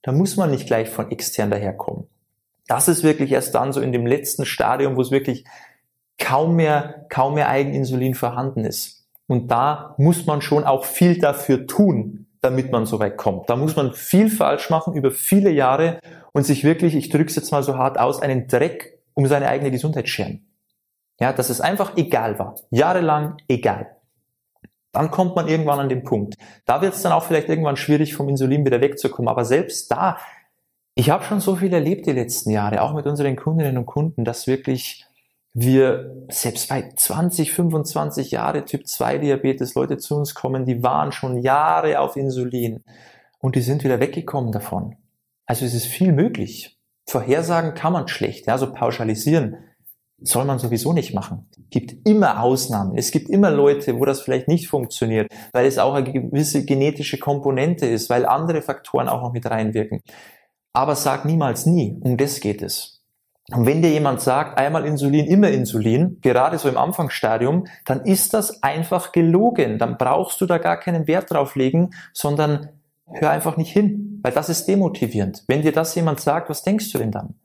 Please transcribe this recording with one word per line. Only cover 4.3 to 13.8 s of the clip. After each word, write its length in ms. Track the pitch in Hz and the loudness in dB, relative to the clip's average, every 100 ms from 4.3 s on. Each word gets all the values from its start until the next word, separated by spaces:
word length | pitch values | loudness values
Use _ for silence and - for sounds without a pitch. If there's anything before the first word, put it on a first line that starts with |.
| - 135 | -4 -6
Stadium, 520 | - 113 131 139 127 | 0 0 2 0 0
wo 40 | |
es 80 | 127 | 2
wirklich 360 | 135 135 117 - - - _ _ _ _ - | 2 0 -6 -8 -20 -20 _ _ _ _ -8
kaum 360 | - 131 160 165 | 0 2 4 4
mehr, 520 | 156 147 - - - | 4 2 -2 -12 -8
kaum 240 | - 135 | 0 0
mehr 160 | 147 143 | 2 2
Eigeninsulin 640 | 135 143 139 127 127 131 | 2 0 -2 -2 0 -2
vorhanden 520 | 123 120 123 135 135 110 | -2 -4 -4 -4 -4 -4
ist. 420 | - - - _ _ - | -6 -10 -16 _ _ -2
Und 240 | 123 123 | -2 0
da 460 | 120 135 147 - - | 0 2 -2 -8 2
muss 300 | 147 170 - | 4 4 0
man 160 | 147 | -4
schon 200 | - 220 | 0 2
auch 220 | 147 135 - | 2 0 -2
viel 320 | - 175 170 | 2 4 4
dafür 480 | 151 139 - 131 131 | 2 0 0 0 0
tun, 600 | - 202 127 107 - - _ | 2 4 2 -4 -12 -20 _
damit 300 | 131 127 127 | 0 0 0
man 140 | 123 110 | -2 0
so 140 | 110 | -2
weit 180 | 104 - | -2 -2
kommt. 320 | 110 92 - | -4 -4 -2
Da 60 | 120 | -2
muss 200 | 151 | 0
man 180 | 160 | 0